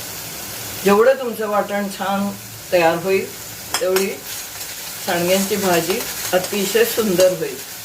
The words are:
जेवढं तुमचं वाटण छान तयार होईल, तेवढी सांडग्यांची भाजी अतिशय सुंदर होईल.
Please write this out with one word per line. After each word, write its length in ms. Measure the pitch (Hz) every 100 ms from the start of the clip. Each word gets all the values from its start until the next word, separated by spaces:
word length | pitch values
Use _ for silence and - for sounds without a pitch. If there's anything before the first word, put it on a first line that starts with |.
| - - - - - - - -
जेवढं 280 | 190 202 240
तुमचं 360 | 269 247 214 214
वाटण 400 | 208 190 202 202 -
छान 320 | 190 196 202 196 - - -
तयार 240 | 180 165 165
होईल, 360 | 180 190 - - - - - -
तेवढी 280 | 180 185 196 254 - - - - - - - - -
सांडग्यांची 500 | 175 175 196 196 208
भाजी 440 | 190 170 160 214 - - -
अतिशय 520 | 185 180 208 190 226
सुंदर 460 | 233 - 214 175 185 151
होईल. 320 | 147 123 - -